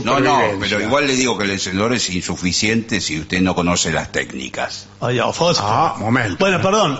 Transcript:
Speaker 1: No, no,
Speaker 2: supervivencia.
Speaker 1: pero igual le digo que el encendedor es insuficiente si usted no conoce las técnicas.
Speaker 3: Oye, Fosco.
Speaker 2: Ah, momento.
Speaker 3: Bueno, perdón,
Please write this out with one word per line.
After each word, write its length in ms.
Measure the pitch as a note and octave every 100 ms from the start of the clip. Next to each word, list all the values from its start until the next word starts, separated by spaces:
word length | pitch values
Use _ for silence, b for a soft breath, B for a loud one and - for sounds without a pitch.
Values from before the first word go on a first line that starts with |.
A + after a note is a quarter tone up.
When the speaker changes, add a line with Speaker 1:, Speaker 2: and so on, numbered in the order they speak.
Speaker 1:
No, 160 | A2+ C#3
no, 140 | C#3+ C#3
Speaker 2:
supervivencia. 240 | A2 G2+ G2+ G#2
Speaker 1:
pero 40 | G#2+
igual 200 | C#3 C#3+
le 60 | C3
digo 220 | B2+ G2+
que 60 | G2
el 60 |
encendedor 420 | G2 F#2+ F#2+ A2+
es 160 | A#2+ -
insuficiente 920 | F2+ - E2+ F2+ F2+ G#2+ A2+ G#2+ G2+
si 180 | D#2+ D#2
usted 220 | D#2+ F#2
no 140 | F#2 F2
conoce 360 | F2 F2 F2
las 180 | D#2 D2+
técnicas. 760 | C#2+ B1+ C2+ B1+ - - - - -
Speaker 3:
Oye, 220 | A#2+ B2 A2
Fosco. 320 | - E3+ C#3+ G2+
Speaker 2:
Ah, 280 | A#2 D#3+ -
momento. 400 | G#2 B2+ A2 F2+
Speaker 3:
Bueno, 220 | G3 F3+
perdón, 380 | F#3+ G#3+ F3